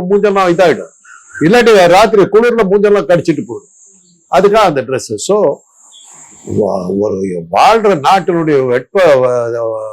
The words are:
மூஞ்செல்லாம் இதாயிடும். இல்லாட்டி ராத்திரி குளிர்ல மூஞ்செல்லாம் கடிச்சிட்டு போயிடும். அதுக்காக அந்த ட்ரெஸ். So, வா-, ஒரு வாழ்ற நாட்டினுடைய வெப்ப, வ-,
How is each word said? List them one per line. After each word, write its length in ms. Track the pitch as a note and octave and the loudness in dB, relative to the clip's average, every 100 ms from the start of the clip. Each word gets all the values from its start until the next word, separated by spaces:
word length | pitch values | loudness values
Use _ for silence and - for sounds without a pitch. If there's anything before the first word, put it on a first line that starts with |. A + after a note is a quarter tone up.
| F3+ | 0
மூஞ்செல்லாம் 420 | G3+ G#3 G3 F3+ | 0 0 0 0
இதாயிடும். 380 | F3 F3 G#2+ - _ _ - _ - | 2 2 0 -8 _ _ -20 _ -4
இல்லாட்டி 460 | D3+ A#3+ A3+ G#3 F3 | 2 4 4 4 6
ராத்திரி 340 | F#3 A3 G#3 | 4 4 2
குளிர்ல 420 | F3 G#3 A#3+ A#3 F#3+ | 2 2 2 0 0
மூஞ்செல்லாம் 380 | G3+ G3+ G3+ G3 | 0 2 0 0
கடிச்சிட்டு 340 | F3 - C#3+ G2+ | 0 0 -6 -8
போயிடும். 240 | G#2+ - _ - _ _ _ _ | -14 -16 _ -20 _ _ _ _
அதுக்காக 360 | E3+ G3+ A3 G3 | 0 2 2 2
அந்த 120 | C#3+ | -2
ட்ரெஸ். 300 | B2 B2+ - G#2 | -4 -8 -8 -10
So, 220 | - G#3 D#3+ - _ _ _ - - - - - - | -4 -2 -2 -4 _ _ _ -20 -20 -20 -20 -20 -8
வா-, 400 | G2+ G2 F#2+ F2+ G2 | -4 -4 -4 -6 -4
ஒரு 180 | G#2 F#2+ G2 F2 E2 | -4 -4 -6 -8 -4
வாழ்ற 380 | G2 E3 A3 G#3 F3 C#3+ | 0 2 2 0 0 0
நாட்டினுடைய 500 | F#3+ F3 E3+ D#3 C#3 C3 | 0 0 -4 -2 -2 0
வெப்ப, 360 | B2 - G3+ E3+ C3+ | -4 -4 0 2 2
வ-, 520 | B2+ B2 A#2 A#2 A2+ A2 A2 | 0 -2 -4 -6 -6 -8 -12